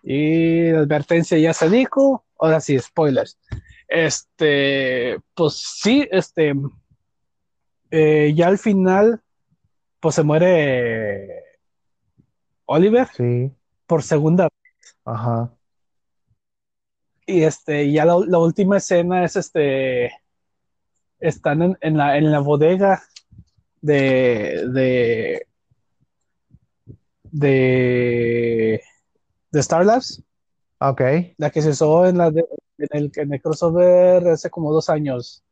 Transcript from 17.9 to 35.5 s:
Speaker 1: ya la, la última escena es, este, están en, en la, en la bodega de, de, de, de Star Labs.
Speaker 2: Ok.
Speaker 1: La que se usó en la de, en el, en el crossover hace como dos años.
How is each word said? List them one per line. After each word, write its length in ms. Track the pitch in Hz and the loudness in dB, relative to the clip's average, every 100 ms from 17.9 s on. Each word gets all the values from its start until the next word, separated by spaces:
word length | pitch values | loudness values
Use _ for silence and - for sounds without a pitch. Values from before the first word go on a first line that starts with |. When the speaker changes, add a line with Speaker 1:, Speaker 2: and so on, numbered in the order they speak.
Speaker 1:
ya 120 | 151 165 | 2 4
la, 120 | 175 170 | 2 2
la 140 | 175 | 2
última 380 | 170 185 190 202 | 2 2 0 0
escena 460 | - 180 175 185 | 2 0 0 0
es, 120 | 175 202 | -2 -4
este, 760 | - 170 143 135 131 127 120 - _ _ _ _ _ _ _ _ _ _ | -6 -2 -2 -2 -2 -2 -4 -8 _ _ _ _ _ _ _ _ _ _
están 420 | 165 - 156 147 | -6 -4 -4 0
en, 160 | 175 190 | -2 -2
en 160 | 160 156 | -2 0
la, 200 | 143 143 | 0 2
en 140 | 151 | 2
la 80 | 147 | 0
bodega 640 | 143 147 160 185 196 185 _ - _ - _ _ _ _ | 0 2 2 2 0 0 _ -20 _ -20 _ _ _ _
de, 880 | 147 143 135 131 127 117 90 78 113 | 0 0 2 2 2 0 -4 -6 -4
de, 800 | 127 131 127 117 113 107 - - _ _ _ _ _ _ _ _ _ _ _ _ _ - - _ _ | -2 0 0 0 -2 -4 -8 -10 _ _ _ _ _ _ _ _ _ _ _ _ _ -20 -20 _ _
de, 1600 | - 151 143 135 131 127 127 123 120 120 117 117 117 117 110 110 _ _ _ _ _ _ _ | -14 -4 0 2 2 0 0 -2 -2 -2 -2 -2 -2 -2 -2 -4 _ _ _ _ _ _ _
de 80 | 151 | -4
Star 260 | - 160 196 | 0 2 2
Labs. 380 | 240 - - - _ _ _ _ _ | 2 -2 -18 -20 _ _ _ _ _
Speaker 2:
Ok. 220 | 139 131 127 156 175 - | -4 0 0 0 -4 -6
Speaker 1:
La 140 | 147 | -6
que 100 | 160 | -2
se 80 | 151 | -2
usó 380 | 139 151 160 185 | 0 2 4 2
en 100 | 180 | 2
la 140 | 170 | 0
de, 120 | 156 165 - _ - | 0 -4 -8 _ -12
en 80 | 147 | -8
el, 200 | 147 147 151 | -6 -6 -6
en 180 | 143 | -6
el 80 | 139 | -6
crossover 840 | 160 156 170 170 180 180 180 180 175 | -6 -2 -2 2 4 6 4 4 2
hace 220 | 160 170 | -2 -4
como 240 | - 151 | -6 -2
dos 160 | 156 - | -2 0
años. 540 | 156 147 127 123 - _ | -4 -2 -6 -10 -20 _